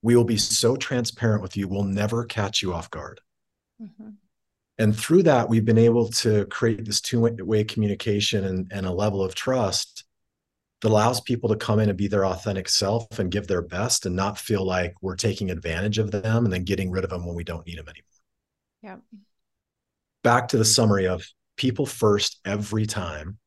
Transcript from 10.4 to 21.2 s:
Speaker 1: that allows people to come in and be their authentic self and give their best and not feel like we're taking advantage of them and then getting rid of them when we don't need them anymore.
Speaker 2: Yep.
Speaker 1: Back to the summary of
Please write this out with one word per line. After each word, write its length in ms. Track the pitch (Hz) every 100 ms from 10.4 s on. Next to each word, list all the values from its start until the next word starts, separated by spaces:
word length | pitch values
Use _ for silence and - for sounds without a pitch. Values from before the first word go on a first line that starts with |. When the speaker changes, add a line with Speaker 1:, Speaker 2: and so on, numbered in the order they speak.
| _ _ _ _
Speaker 1:
that 60 | 110
allows 320 | 107 110 127
people 280 | - 120 120
to 80 | 107
come 240 | - 107
in 80 | 107
and 100 | 92
be 80 | 101
their 180 | 101
authentic 440 | 95 92 - 95 90
self 500 | - 98 113 113 -
and 140 | 92
give 160 | 101 98
their 140 | 92
best 440 | 85 87 117 - 95
and 80 |
not 240 | 90 98 104
feel 260 | - 104
like 300 | 95 92 87 -
we're 140 | 95 90
taking 340 | 110 92 98
advantage 480 | 87 85 80 104 107
of 140 | 107
them 320 | 104 110 113
and 80 | 117
then 100 | 90
getting 300 | 90 98 92
rid 100 | 90
of 80 | 92
them 160 | 92 87
when 80 |
we 80 | 85
don't 240 | 85 85 85
need 120 | 82
them 100 | 80
anymore. 160 | - _ _ _ _ _ _ _ _
Speaker 2:
Yep. 180 | 214 190 _ 208 196 _ _ _ _ _ _ _ _ _
Speaker 1:
Back 260 | 127 120 117
to 100 | 123
the 60 |
summary 440 | 110 - 110 98 92
of 180 | 90